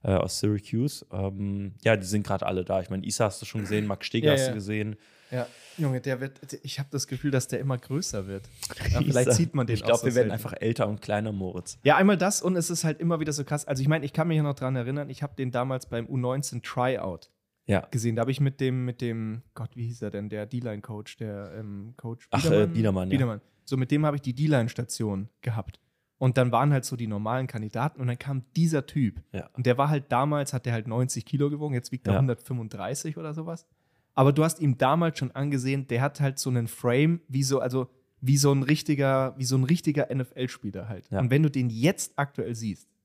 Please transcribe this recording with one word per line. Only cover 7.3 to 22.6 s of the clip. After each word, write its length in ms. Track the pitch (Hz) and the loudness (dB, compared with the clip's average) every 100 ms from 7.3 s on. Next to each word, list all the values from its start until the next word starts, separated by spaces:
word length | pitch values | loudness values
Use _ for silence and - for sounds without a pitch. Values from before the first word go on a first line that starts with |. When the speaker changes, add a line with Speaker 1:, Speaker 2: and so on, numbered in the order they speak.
Speaker 2:
dass 180 | 135 - | 0 0
der 100 | 120 | -4
immer 180 | 139 123 | -2 -4
größer 480 | - 139 - 104 95 | -4 -4 -4 -6 -6
wird. 200 | 98 - - - | -10 -12 -14 -12
Speaker 1:
<laughs> 200 | - - | -6 0
Speaker 2:
Ja, 100 | 123 | 0
vielleicht 260 | 127 127 127 | 2 4 4
Speaker 1:
Isa. 40 | 123 | 4
Speaker 2:
sieht 180 | 165 | 2
man 140 | 139 117 | 0 0
den 60 | |
Speaker 1:
Ich 100 | 110 | 0
glaub, 120 | 110 117 | 2 2
Speaker 2:
auch 40 | |
so 60 | 131 | 4
Speaker 1:
wir 80 | 120 | 2
werden 140 | 110 | 2
Speaker 2:
selten. 160 | 110 - | 0 -6
Speaker 1:
einfach 80 | - | -4
älter 260 | 113 117 101 | -2 0 -2
und 140 | 104 | -2
kleiner, 300 | - 104 107 | -2 -2 -2
Moritz. 440 | 101 92 90 - - | -4 -6 -6 -12 0
Speaker 2:
Ja, 140 | 139 151 | 4 6
einmal 200 | 190 185 | 6 6
das 240 | 185 - | 2 0
und 140 | 180 180 | 0 0
es 140 | 165 | -2
ist 140 | 170 160 | -2 -2
halt 140 | 147 | 0
immer 180 | 165 165 | 0 0
wieder 140 | 156 | -2
so 100 | 147 | -4
krass. 240 | 135 147 - | -4 -4 -2
Also 140 | 135 | 0
ich 80 | 135 | 2
meine, 160 | 156 143 | 2 0
ich 80 | |
kann 140 | - 165 | -2 2
mich 80 | 156 | 2
ja 60 | |
noch 100 | 147 139 | 0 -2
dran 200 | 131 131 | -2 -2
erinnern, 320 | 120 143 139 | -2 -4 -6
ich 140 | 135 | -8
hab 120 | 143 - | -8 -4
den 160 | 127 | -2
damals 360 | 120 131 131 - | -2 -2 -4 -4
beim 180 | 117 117 | -6 -4
U 80 | 131 | -2
neunzehn 460 | 123 135 143 123 | -2 -2 -4 -8
Tryout 680 | - - 123 120 95 85 - _ _ _ - | -6 -2 0 0 -4 -8 -14 _ _ _ 0
Speaker 1:
Ja. 160 | 98 - | 0 0
Speaker 2:
gesehen. 240 | 120 117 113 | -2 0 0
Da 60 | |
hab 80 | 117 | 0
ich 100 | 135 | 2
mit 220 | 139 139 | 0 0
dem, 240 | 131 127 123 | -2 0 -4
mit 160 | 120 | -4
dem, 400 | 120 113 110 113 - - | -4 -4 -6 -8 -14 -12
Gott, 200 | 110 123 | -12 -8
wie 100 | 117 | -8
hieß 140 | 117 | -6
er 60 | 104 | -8
denn, 200 | 101 104 | -6 -8
der 160 | 107 107 | -8 -6
D-Line-Coach, 720 | 123 120 104 - 107 107 - | -6 -6 -8 -10 -12 -12 -10
der, 340 | 110 101 101 101 | -10 -8 -10 -12
ähm, 340 | 107 101 107 123 | -12 -12 -14 -12
Coach 320 | 117 117 _ | -12 -12 _
Speaker 1:
Ach, 140 | - 160 | 2 6
äh, 200 | 104 | 6